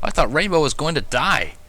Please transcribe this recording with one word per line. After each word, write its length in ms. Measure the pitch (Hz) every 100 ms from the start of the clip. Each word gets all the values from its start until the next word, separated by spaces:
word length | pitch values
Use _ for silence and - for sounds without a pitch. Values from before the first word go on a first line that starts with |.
I 80 | -
thought 220 | - 131
Rainbow 280 | 139 196 170
was 140 | 147
going 200 | - 151
to 60 | 160
die 540 | - 123 165 160 85 -